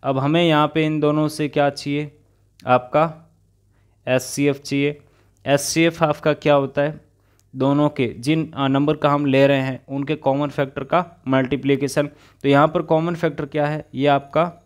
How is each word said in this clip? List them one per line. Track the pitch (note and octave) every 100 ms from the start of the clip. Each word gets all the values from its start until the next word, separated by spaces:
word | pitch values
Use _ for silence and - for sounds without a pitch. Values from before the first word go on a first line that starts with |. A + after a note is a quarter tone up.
अब | C#3 C3+
हमें | C#3 D#3+
यहाँ | F3 D3+ D3
पे | D#3+ D#3
इन | D#3
दोनों | D3 D3+ D3+
से | D3+ D3
क्या | D3+ C#3+
चाहिए, | C#3+ D3 C#3+ D3 _ _ _ _ _ -
आपका | B2 - D3+ E3 D#3+ _ _ _ _ _ _ _ _ -
एचसीएफ़ | B2+ - - C#3+ C#3
चाहिए। | - C#3 C#3+ D3 _ _ _ _ -
एचसीएफ़ | C#3 - D#3 E3 E3
आपका | D#3+ D3 D#3
क्या | C#3+ D3+
होता | C#3+ C3+ C#3
है, | C#3+ D3+ _ _ _ _ _ C3
दोनों | C3+ C#3+ D3
के | D3 A#2+
जिन, | G2 A#2+ D#3+ D#3 D#3+
अ, | C#3
नंबर | C#3 D3 D3
का | D3
हम | C#3+ C#3+
ले | C3+ C#3
रहे | C#3
हैं | C3 B2+ -
उनके | C#3 C#3 D3+
कॉमन | C#3 C3+ D3
फैक्टर | C3+ C3+ C3+
का | C3+ E3 E3+ - -
मल्टीप्लिकेशन। | C3 C3 C#3 C3+ C#3 C3+ C#3+ D3
तो | - - _ C#3+
यहाँ | C#3 D#3
पर | F3+
कॉमन | D#3+ D#3+ E3 E3+
फैक्टर | E3 C#3 C#3+
क्या | D3+ D3
है, | D3+ - B2+
ये | C#3
आपका | C#3 C#3 D3+ F3 -